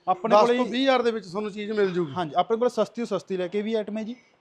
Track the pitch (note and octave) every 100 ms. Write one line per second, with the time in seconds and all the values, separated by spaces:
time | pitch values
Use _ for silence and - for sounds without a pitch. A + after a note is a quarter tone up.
0 | - F3+ A3 G#3 A#3 B3 A#3 A#3+ C4+ B3+
1 | A#3 A3 F#3 F#3+ G#3+ G#3 G#3 G#3+ G3 F3
2 | D#3 C3+ D#3 E3 F3+ A3+ B3 - G3 A#3
3 | A#3 F#3+ - F#3 F3 G#3 G#3 A3 G#3 G#3+
4 | A3 B3 _ _